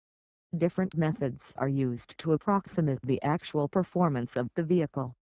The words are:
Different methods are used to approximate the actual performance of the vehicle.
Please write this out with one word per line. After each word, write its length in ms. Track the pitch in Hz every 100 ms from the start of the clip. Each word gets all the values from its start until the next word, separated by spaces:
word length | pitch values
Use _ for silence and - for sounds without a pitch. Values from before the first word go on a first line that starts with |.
| _ _ _ _ _ 170
Different 400 | 170 - 190 156
methods 560 | 156 156 139 135 - -
are 120 | 135
used 480 | 139 127 120 - -
to 140 | 160
approximate 680 | 156 - 196 - - 151 131
the 180 | 131 131
actual 460 | 143 165 - 151 143
performance 680 | 190 180 175 175 131 123 127
of 120 | 123
the 80 | -
vehicle. 520 | 160 180 151 139 127 -